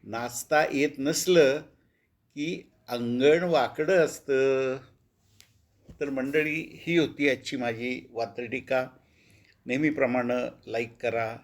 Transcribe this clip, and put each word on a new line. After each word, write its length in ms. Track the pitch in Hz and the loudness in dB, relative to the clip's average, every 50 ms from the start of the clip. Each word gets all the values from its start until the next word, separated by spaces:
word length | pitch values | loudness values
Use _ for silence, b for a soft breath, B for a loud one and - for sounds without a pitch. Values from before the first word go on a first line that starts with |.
| _ | _
नाचता 600 | 104 104 113 120 123 120 - - _ 156 151 156 160 | -8 -8 -6 -6 -6 -8 -10 -4 _ 2 2 2 2
येत 180 | - 139 143 147 143 - | 2 0 0 0 -2 -2
नसलं 640 | 135 147 165 160 - 185 185 170 151 131 135 151 156 - _ _ _ _ _ _ _ _ _ _ _ _ _ | -4 -2 -2 -2 2 4 6 6 6 6 4 0 -6 -12 _ _ _ _ _ _ _ _ _ _ _ _ _
की 360 | 143 147 160 185 190 - _ _ _ _ - | -8 -6 -6 -6 -8 -12 _ _ _ _ -8
अंगण 560 | 120 120 120 120 120 123 131 147 156 170 180 | -6 -4 -4 -2 -2 2 4 6 4 4 2
वाकडं 640 | 180 165 147 123 117 - - 156 151 190 180 160 | 2 2 2 2 0 -2 -4 0 2 4 4 4
असतं. 720 | - - - _ - 135 135 135 135 135 131 135 131 131 135 131 - _ _ _ _ _ _ _ _ _ _ - _ _ _ _ _ _ _ _ - - _ | 2 0 -8 _ 0 2 2 4 4 2 2 0 -2 -4 -6 -10 -20 _ _ _ _ _ _ _ _ _ _ -20 _ _ _ _ _ _ _ _ -20 -10 _
तर 100 | 147 143 | -8 -6
मंडळी, 720 | 139 135 131 139 143 156 151 156 151 156 165 - - - | -4 -4 -6 0 0 0 0 0 -4 -6 -8 -10 -16 -12
ही 160 | - 160 170 170 | -4 2 2 4
होती 320 | 151 120 - - 143 143 | 2 2 0 0 2 2
आजची 280 | 131 127 - - - 131 | 2 0 -4 -8 -6 -4
माझी 520 | 123 117 117 110 120 123 127 127 - - | -4 -4 -4 -4 -4 -6 -6 -6 -10 -12
वात्रटिका. 760 | - 113 117 113 - - 123 117 120 131 - - 131 131 127 131 - _ b b b b b b b b b b b b _ | -6 -6 -6 -6 -6 -10 -10 -8 -8 -8 -4 -2 0 0 0 -2 -10 _ b b b b b b b b b b b b _
नेहमीप्रमाणे 1040 | - 123 135 156 151 - - 135 123 120 127 123 120 123 123 123 123 - - _ - | -4 -2 0 0 0 0 0 0 0 0 0 0 0 -2 -2 -2 -4 -8 -10 _ -8
लाईक 240 | 110 113 120 117 117 _ | -6 -6 -6 -6 -8 _
करा 360 | - 120 107 117 113 110 117 117 | -4 -4 -2 -2 -4 -4 -8 -12